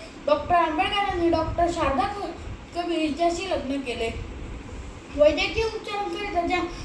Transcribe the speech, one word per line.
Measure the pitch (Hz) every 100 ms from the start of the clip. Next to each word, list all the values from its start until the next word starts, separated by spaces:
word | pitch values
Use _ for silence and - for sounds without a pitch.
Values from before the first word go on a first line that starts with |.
| - - -
डॉक्टर | 294 - 349
आंबेडकरांनी | 330 311 392 403 392 370 339
डॉक्टर | 330 320 - 339
शारदा | 339 285 269 403
क-, | 403 370 339 - - - 339
कबीर | 349 320
हिच्याशी | 311 277 339 339 381
लग्न | 302 254 277
केले. | 247 233 226 - - - - - - - - - - -
वैद्यकीय | 294 311 392 440
उपचारांकरिता | 440 427 - 415 403 339 403 349 339
ज्या | 359 339 -